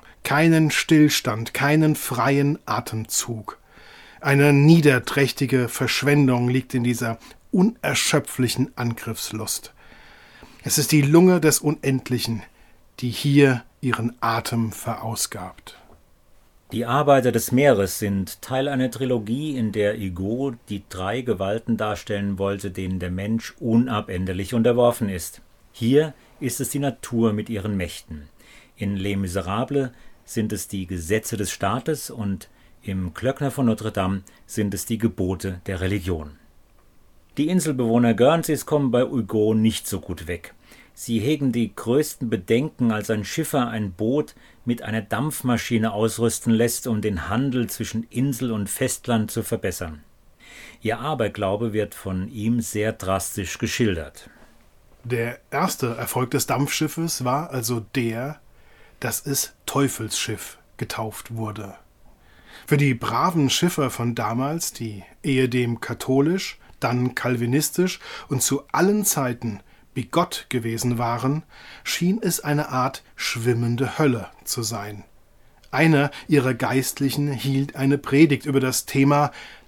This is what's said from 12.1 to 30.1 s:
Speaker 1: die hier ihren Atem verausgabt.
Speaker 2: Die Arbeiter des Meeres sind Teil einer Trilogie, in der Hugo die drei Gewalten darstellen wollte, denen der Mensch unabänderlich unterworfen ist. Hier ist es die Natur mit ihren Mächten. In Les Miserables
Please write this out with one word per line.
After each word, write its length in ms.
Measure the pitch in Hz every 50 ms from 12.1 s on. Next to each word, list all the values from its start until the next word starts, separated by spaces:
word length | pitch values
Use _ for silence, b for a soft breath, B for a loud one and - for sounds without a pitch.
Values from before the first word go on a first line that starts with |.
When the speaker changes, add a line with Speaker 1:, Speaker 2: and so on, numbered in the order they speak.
| 123 117 - 113 113 101 - b b b b b b b b b _ -
Speaker 1:
die 80 | 127 120
hier 560 | 110 - - 147 139 143 143 135 123 117 - - _ -
ihren 340 | 131 127 117 - 113 117 - -
Atem 500 | - 117 113 113 - - 120 117 113 107
verausgabt. 1040 | - - - 120 110 - - 110 107 - - - - 98 90 92 - - - - - - - - - - _ _ _ _ _ _ - - _ _ _ _ _ -
Speaker 2:
Die 160 | - 110 117
Arbeiter 440 | 120 127 147 147 139 139 135 123 123
des 200 | 107 113 - -
Meeres 480 | 120 131 143 139 117 98 98 90 - -
sind 420 | 107 101 101 98 92 - - -
Teil 260 | - - 131 131 139
einer 220 | 143 139 127 131 123
Trilogie, 640 | 123 120 135 127 127 113 104 110 117 139 156 156 135
in 160 | 127 113 107
der 240 | 98 107 104 101 107
Hugo 600 | - 98 95 87 90 95 104 117 127 139 139 120 113 _
die 140 | - 104 101 - -
drei 320 | - 92 92 98 113 131
Gewalten 560 | 123 120 101 87 95 98 107 113 - 117 113
darstellen 600 | 110 110 107 104 - - - 104 101 101 101 98 92
wollte, 320 | 98 98 101 98 - 98
denen 280 | 87 98 95 92 92 87
der 120 | 92 90
Mensch 420 | 90 92 101 104 113 113 - - - -
unabänderlich 960 | - 117 110 117 127 127 110 107 104 - 95 90 92 95 90 92 98 - 123
unterworfen 520 | 117 113 123 117 123 120 120 117 - 113
ist. 340 | 98 95 87 - - - - - _ _ _ _ -
Hier 440 | - - 113 117 135 147 156 151 - b b b b b
ist 200 | 147 123 - -
es 100 | 131 -
die 100 | - 139
Natur 540 | 143 139 123 - - - 123 113 113 110 104
mit 180 | 107 107 -
ihren 260 | 113 98 95 107 101
Mächten. 460 | 95 87 82 - - - - 78 76 73 - _ b b b b b b b b
In 220 | - 107 98 101
Les 180 | 95 95 101 101
Miserables 760 | 98 98 87 87 98 85 90 98 113 131 - 139 139 131 123 b b b b